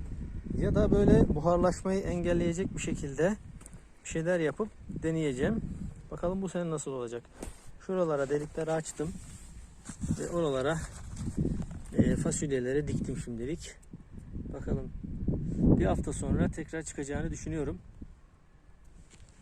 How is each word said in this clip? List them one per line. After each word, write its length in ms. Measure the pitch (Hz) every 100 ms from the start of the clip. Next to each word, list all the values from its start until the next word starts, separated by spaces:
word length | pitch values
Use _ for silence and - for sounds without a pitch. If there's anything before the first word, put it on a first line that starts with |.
| - - - - - -
ya 160 | 196
da 160 | 190 208
böyle 440 | 208 202 214 165
buharlaşmayı 640 | 151 170 175 180 175 190 196
engelleyecek 760 | - 175 175 175 175 170 190 -
bir 40 |
şekilde 560 | 170 - 147 139 170 208 - - - - - -
bir 40 | -
şeyler 320 | 165 160 180
yapıp 280 | 156 139 220 - - 156
deneyeceğim. 580 | 160 160 151 127 160 220 - - - - -
Bakalım 320 | 151 175 190
bu 60 | 190
sene 220 | 180 175
nasıl 200 | 156 147
olacak. 320 | 135 120 120 - - - - - - -
Şuralara 440 | 185 170 147 139
delikleri 420 | 147 151 - 160
açtım 400 | 160 156 - 156 190 - - - - - - - - - -
ve 100 | -
oralara, 500 | 175 160 135 135 160 - - - - - - - - - - - -
e, 200 | 127 127
fasulyeleri 720 | - 156 151 135 123 139 143
diktim 280 | - - 131
şimdilik. 580 | 139 117 123 170 - - - - - - - - -
Bakalım 400 | - - - - - - - - - - - - -
bir 80 | 180
hafta 260 | 175 -
sonra 360 | - 139 143 170
tekrar 340 | - 156 160
çıkacağını 480 | 156 - 139 143 160
düşünüyorum. 480 | 156 - 160 139 180 - - - - - - - - - - - - - - - -